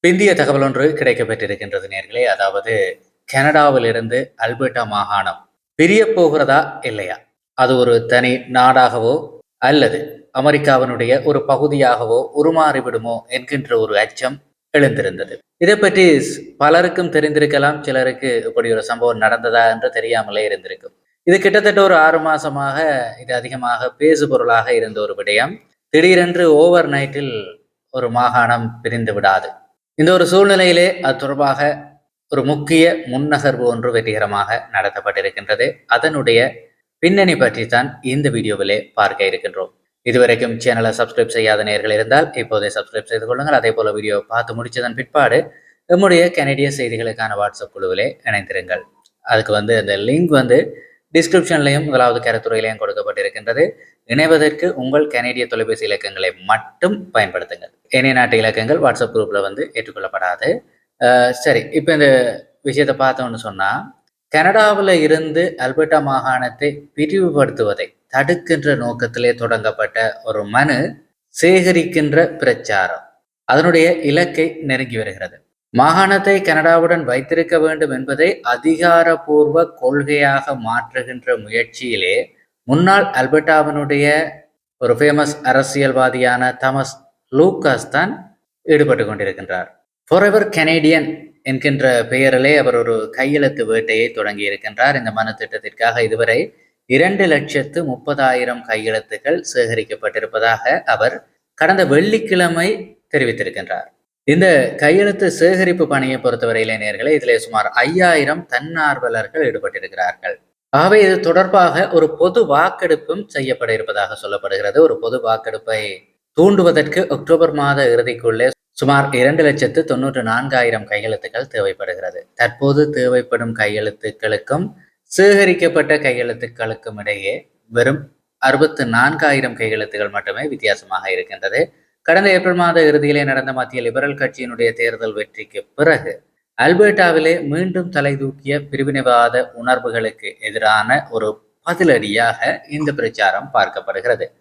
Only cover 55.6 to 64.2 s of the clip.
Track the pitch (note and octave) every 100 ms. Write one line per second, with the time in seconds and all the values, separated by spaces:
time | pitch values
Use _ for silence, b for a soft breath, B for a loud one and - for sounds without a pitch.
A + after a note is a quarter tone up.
55.6 | A2 G#2+ G#2+ G2+ G2+ F#2+ F#2 F2+ F#2+ -
56.6 | - _ F3+ G#3 - A#2 G2+ F2+ E2+ F2+
57.6 | - _ _ C3 C3+ B2+ A#2+ A2+ A2 G#2+
58.6 | A2+ D#3+ C#3+ A#2 A2+ A2 G2+ G2+ G2 G2+
59.6 | - A#2 A2+ G#2 F#2+ F#2+ F2+ F2+ B2 A3+
60.6 | _ _ _ _ B2 B2 B2 B2+ D#3 A#2+
61.6 | - D#3+ C#3+ D#3 C#3+ C3 A#2+ G#2 - _
62.6 | C#3+ C3+ C#3+ C3 C3 B2+ B2 A2+ A2 F#2+
63.6 | G2 B2+ - _ _ _